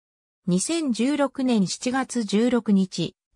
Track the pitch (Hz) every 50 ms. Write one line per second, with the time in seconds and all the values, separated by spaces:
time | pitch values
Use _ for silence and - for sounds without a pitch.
0 | _ _ _ _ _ _ _ _ _ - 175 185 190 - 320 339 320 277 226 -
1 | 226 269 294 285 285 269 - - 269 254 240 220 190 160 - - - 254 247 269
2 | 254 - - 240 226 196 - 208 233 247 240 240 220 - 208 190 190 185 - -
3 | 165 - - _ _ _ _